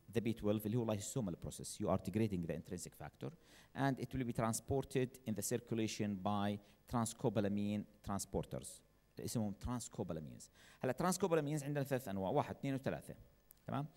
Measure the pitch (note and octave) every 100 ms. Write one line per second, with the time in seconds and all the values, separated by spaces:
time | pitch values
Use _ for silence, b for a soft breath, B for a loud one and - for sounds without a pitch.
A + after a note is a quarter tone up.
0 | - A2+ A2+ A2 G#2 G#2+ G#2+ B2 A2+ G#2+
1 | G2+ C#3 G2+ D#2+ D2+ - - - G2+ F#2+
2 | - G#2+ A2 F#2 E2 D#2 - F2+ D#2+ -
3 | D2 - C3+ E3 B B B - C3+ C3
4 | A#2+ C3 A#2+ A#2 A2+ A2+ - C#3 C3 C3+
5 | B2+ - - G2+ - A#2+ - A2+ A2 -
6 | G#2 G2+ G2 G#2 G2+ G#2 B B - B2
7 | A2+ - A#2 G#2 G2 G2+ G#2 G#2 - -
8 | - G2 - F#2+ - C2 - - - _
9 | _ - - A#2+ G#2+ G2 A#2+ B2 - -
10 | F#2 D#2+ D2 A1+ - B B B - -
11 | F3 F3+ G3 E3 C#3+ D3+ C#3 D3 C3+ B2+
12 | A2 G2 F#2+ C#3 - - C#3 C3+ - D2+
13 | - - - - - - - A#2 D3+